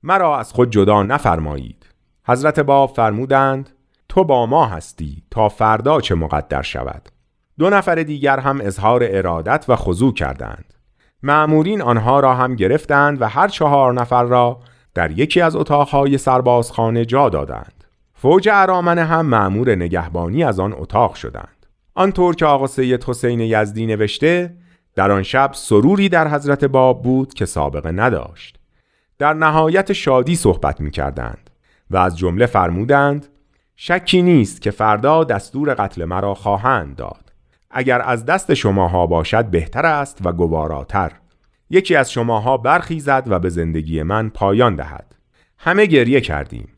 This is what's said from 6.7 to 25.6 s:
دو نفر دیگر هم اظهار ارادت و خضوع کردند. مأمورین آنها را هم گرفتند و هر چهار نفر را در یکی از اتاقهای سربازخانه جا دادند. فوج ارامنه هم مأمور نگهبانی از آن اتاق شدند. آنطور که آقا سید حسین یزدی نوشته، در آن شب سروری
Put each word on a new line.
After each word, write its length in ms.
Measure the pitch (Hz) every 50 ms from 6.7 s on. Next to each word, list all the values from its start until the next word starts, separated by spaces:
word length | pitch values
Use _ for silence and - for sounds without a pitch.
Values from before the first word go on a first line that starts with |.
| - - 62 65 - - _ - _ _ _ _ _ _ _ _ _ -
دو 120 | 151 185
نفر 240 | 202 202 185 - 170
دیگر 440 | 160 160 147 151 143 135 139 135 135
هم 220 | 131 139 135 139
اظهار 400 | 110 101 95 92 98 107 120 123 123
ارادت 600 | 110 95 98 92 90 85 82 80 90 127 156 - -
و 80 | 123
خضوع 380 | 107 - - 87 87 120 131 117
کردند. 600 | - - 67 67 71 62 53 55 - - _ - _ _ _ _ _ _ _ _ _ -
مأمورین 600 | 135 143 151 151 151 156 156 156 180 214 208 165
آنها 380 | 120 120 113 107 120 131 143
را 140 | 139 131 127
هم 200 | 123 127 127 127
گرفتند 680 | 110 95 95 123 156 - - 147 143 143 147 147 135 120
و 60 | 107
هر 200 | 104 139 175 202
چهار 440 | 196 - 160 147 143 139 135 127 123
نفر 300 | 123 120 120 127 123 123
را 380 | 120 123 123 123 120 120 123 - - _ _ _ _ _
در 240 | 87 85 80 78 87
یکی 220 | 139 156 - 175
از 160 | 175 165 160
اتاقهای 600 | 160 151 - 147 143 143 - - 143 139 139 139 135
سربازخانه 840 | - - 131 127 123 123 123 120 117 120 - - 113 113 117 117 117
جا 240 | 113 120 135 143 120
دادند. 560 | 90 76 71 69 64 55 - - _ _ - _ _ _ _ _ _
فوج 340 | _ - 131 160 190 190 208 214
ارامنه 520 | 202 190 185 185 180 175 175 170 170 165
هم 220 | 160 165 160 165
مأمور 480 | 151 120 110 101 95 95 104 123 127 107
نگهبانی 680 | 92 87 87 87 87 82 80 80 87 87 85 101 143 170
از 160 | 135 104 95
آن 120 | 92 101 104
اتاق 420 | 69 78 - - 104 120 95 -
شدند. 520 | - - - - - 50 - _ _ _ _ _ _ _ _ _
آنطور 400 | - 185 196 190 - 180 175 170
که 120 | 165 165
آقا 200 | 151 143 135 135
سید 380 | 131 - - 131 127 127 120 -
حسین 360 | - 123 120 - 120 120 117
یزدی 460 | 113 113 110 107 107 104 104 110 113
نوشته، 720 | 110 110 104 107 104 - - - 156 170 180 175 175 175 - _ _ _ _ _ _ _
در 160 | - 95 -
آن 120 | - 98 92
شب 280 | - - 131 139 139 135
سروری 540 | -